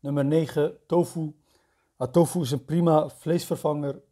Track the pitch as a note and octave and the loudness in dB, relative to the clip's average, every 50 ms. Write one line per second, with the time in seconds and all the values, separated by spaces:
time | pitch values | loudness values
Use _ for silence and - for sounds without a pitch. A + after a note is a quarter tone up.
0 | - C#3 C#3 C#3+ C#3 C#3 D3+ D#3+ D#3+ D#3 - D#3+ D3 E3 - _ _ _ D#3 F3 | -6 -4 -2 0 0 2 2 2 0 0 -2 -2 -2 -2 -2 _ _ _ 0 0
1 | E3+ - - E3+ D#3+ D3+ D3 _ _ _ _ _ _ _ _ _ _ _ _ _ | 0 0 -2 -6 -6 -6 -8 _ _ _ _ _ _ _ _ _ _ _ _ _
2 | C3 B2 - F3 E3+ - - F3+ E3 A#2+ C#3+ C3+ - - D#3 E3+ F3 E3 D#3 D3+ | -8 0 4 2 2 4 2 -4 -2 -2 -4 -6 -4 -2 0 2 4 4 4 4
3 | D3+ C#3 - - - D#3+ E3 E3+ E3 - E3+ - - D#3 D3+ D3 D3 C#3 C#3 C#3+ | 2 0 -8 -12 -4 -2 -2 -2 -2 -4 -8 -4 -2 -4 -2 -2 -4 -6 -8 -10
4 | _ _ | _ _